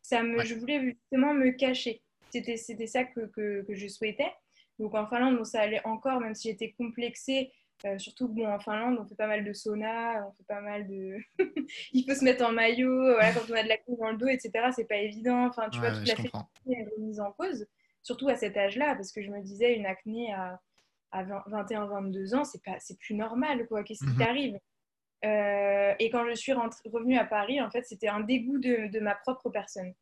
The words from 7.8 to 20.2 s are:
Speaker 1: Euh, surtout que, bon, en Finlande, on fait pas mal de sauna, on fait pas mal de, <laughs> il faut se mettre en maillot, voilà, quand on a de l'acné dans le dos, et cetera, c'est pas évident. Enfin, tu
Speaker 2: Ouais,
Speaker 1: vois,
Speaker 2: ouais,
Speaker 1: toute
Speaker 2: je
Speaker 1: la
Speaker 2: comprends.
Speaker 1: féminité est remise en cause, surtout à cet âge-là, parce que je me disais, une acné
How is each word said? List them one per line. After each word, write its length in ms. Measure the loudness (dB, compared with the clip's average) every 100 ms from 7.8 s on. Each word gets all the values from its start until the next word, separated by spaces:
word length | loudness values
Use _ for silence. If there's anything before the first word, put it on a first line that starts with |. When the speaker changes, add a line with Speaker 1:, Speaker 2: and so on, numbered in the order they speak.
| -6
Speaker 1:
Euh, 120 | -6
surtout 300 | -8 -6 -4
que, 60 |
bon, 120 | -2 -2
en 140 | -2
Finlande, 380 | -2 -2 0 0
on 60 | -4
fait 80 |
pas 120 | -4 0
mal 180 | 0
de 80 | -2
sauna, 720 | -4 -4 -2 -2 -2 -2 -2 -6
on 60 |
fait 120 | -12
pas 160 | -8 -6
mal 260 | -4 -6 -6
de, 300 | -8 -8 -10 -10 0
<laughs> 540 | 0 0 -8 -12 0
il 100 | 0 2
faut 80 |
se 80 | 4
mettre 220 | 4 6
en 80 | 4
maillot, 600 | 4 4 4 4 6 6
voilà, 180 | 8 8
quand 180 | 6 0
on 40 |
a 80 | 0
de 60 | 2
l'acné 280 | 0 0 -4
dans 140 | -2
le 80 | 0
dos, 80 | 2
et 120 | 0
cetera, 340 | 0 2 2
c'est 120 | 2
pas 140 | -2 0
évident. 480 | -2 -2 2 4 4
Enfin, 240 | 2 -4
tu 80 | 0
Speaker 2:
Ouais, 80 | 0
Speaker 1:
vois, 100 | 2
Speaker 2:
ouais, 60 |
Speaker 1:
toute 20 | 0
Speaker 2:
je 60 |
Speaker 1:
la 40 | 0
Speaker 2:
comprends. 340 | -2 -6 -10 _
Speaker 1:
féminité 260 | -4 -4 -4
est 60 | -6
remise 240 | -6 -4
en 120 | -6
cause, 340 | -4 -4 -4 -8 _ _ _
surtout 260 | -8 0 2
à 80 | 2
cet 220 | 0 2
âge-là, 360 | 0 2 0
parce 160 | 0 -6
que 120 | -8
je 80 | -8
me 100 | -10
disais, 340 | -10 2 2
une 120 | 4 0
acné 480 | -4 -8 -6